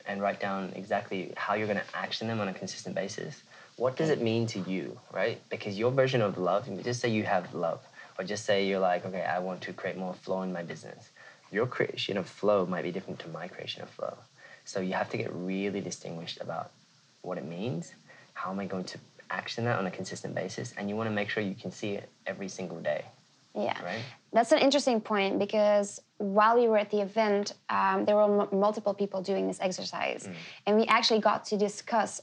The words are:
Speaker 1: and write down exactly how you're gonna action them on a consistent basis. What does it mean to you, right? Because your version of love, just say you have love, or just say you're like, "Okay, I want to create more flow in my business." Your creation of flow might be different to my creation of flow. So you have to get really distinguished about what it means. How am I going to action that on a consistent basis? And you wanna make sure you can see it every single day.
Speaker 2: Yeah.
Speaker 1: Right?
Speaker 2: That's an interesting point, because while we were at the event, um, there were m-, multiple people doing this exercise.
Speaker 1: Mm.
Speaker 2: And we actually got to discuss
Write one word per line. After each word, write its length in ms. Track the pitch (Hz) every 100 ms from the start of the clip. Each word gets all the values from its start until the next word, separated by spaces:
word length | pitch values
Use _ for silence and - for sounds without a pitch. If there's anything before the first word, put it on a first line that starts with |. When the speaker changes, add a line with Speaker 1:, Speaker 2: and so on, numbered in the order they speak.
| -
Speaker 1:
and 160 | 101
write 180 | 101 95
down 320 | 101 95 92 95
exactly 580 | 95 101 - 95 85 -
how 200 | 104 107
you're 120 | 107
gonna 160 | 98 -
action 340 | 90 92 - 113
them 120 | 107
on 80 | 98
a 60 |
consistent 420 | 95 95 - 92 90
basis. 460 | 98 - - - - - - -
What 180 | 127 127
does 140 | 160
it 120 | -
mean 240 | 117 113 113
to 120 | 104
you, 400 | 90 92 64 60 -
right? 300 | - 113 - -
Because 300 | 104 104 98
your 100 | 120
version 320 | 135 131 127
of 160 | 104 95
love, 320 | 90 98 104 95
just 180 | 123 120
say 80 | 120
you 140 | 110
have 280 | 101 95 87 82
love, 260 | 85 85 - - - -
or 40 |
just 220 | 92 104 -
say 220 | - 196
you're 120 | 196
like, 240 | 92 90
"Okay, 200 | 92 92
I 160 | 85 90
want 220 | 92 87
to 120 | -
create 240 | 90 92 90
more 160 | 92
flow 300 | 90 - 95
in 100 | 92
my 80 | 87
business." 480 | 82 80 60 - - - - - -
Your 160 | 98 127
creation 520 | - - - - 98
of 100 | 87
flow 380 | - 101 101 90
might 160 | 87
be 80 | 80
different 260 | 92 92 -
to 80 | 82
my 180 | 80 -
creation 340 | - - -
of 80 | -
flow. 260 | - - - - - - - -
So 140 | 98
you 140 | 92
have 160 | 92 107
to 80 | 117
get 160 | 113
really 480 | 82 90 95 101 98
distinguished 580 | 87 - - 82 82 -
about 300 | - 82 - - _ _ _ _
what 160 | 90 90
it 60 | 73
means. 480 | 85 117 170 - - - - - -
How 160 | 92
am 80 | 95
I 60 | 95
going 180 | 92 90
to 140 | - - - -
action 340 | 92 - - 120
that 140 | 107
on 80 | 92
a 40 |
consistent 440 | - 92 90 - -
basis? 360 | 92 - 123 -
And 100 | 101
you 80 | 107
wanna 140 | 113
make 220 | 104 104
sure 100 | 110
you 140 | 101 95
can 160 | 92
see 220 | - 104
it 140 | 101 - _ -
every 220 | 98 95
single 300 | - 90 82
day. 260 | 76 73 - - _ _ _ 202
Speaker 2:
Yeah. 240 | 202 -
Speaker 1:
Right? 180 | 90 110 123 - _
Speaker 2:
That's 200 | 220 240
an 60 | 311
interesting 420 | 285 285 269 226
point, 380 | - 208 196 196
because 640 | 202 214 208 208 202 - - -
while 380 | 202 202 214 240
we 100 | 233
were 120 | 214
at 100 | 208
the 120 | 208
event, 520 | 196 220 214 202 202 - -
um, 340 | 196 196 190 208
there 100 | 208
were 260 | 208 202
m-, 180 | 202 196
multiple 360 | 208 220 208 196
people 260 | 196 190
doing 240 | 185 190 190
this 120 | 185
exercise. 600 | 190 185 185 - 135 - 190
Speaker 1:
Mm. 80 | 165 - - 196
Speaker 2:
And 100 | 214
we 80 | 226
actually 320 | 226 - 220
got 260 | 214 - -
to 120 | 202
discuss 600 | 202 - - 226 196 -